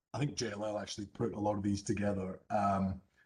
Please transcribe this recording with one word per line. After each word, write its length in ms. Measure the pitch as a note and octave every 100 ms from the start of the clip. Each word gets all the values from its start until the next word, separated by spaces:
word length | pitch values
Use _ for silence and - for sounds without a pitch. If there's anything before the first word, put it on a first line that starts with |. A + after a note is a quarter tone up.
| _
I 60 | A2
think 160 | C#3+ -
J 160 | A2+
L 140 | G2+ G#2+
L 120 | G#2
actually 300 | G2 - G2+
put 260 | - A#2
a 60 | G#2+
lot 160 | G#2 G2+
of 80 |
these 180 | G2+ G2
together. 580 | - F#2+ G2+ G2 F#2 - _
Um, 500 | G#2+ G2+ F#2+ F#2+ F#2 - _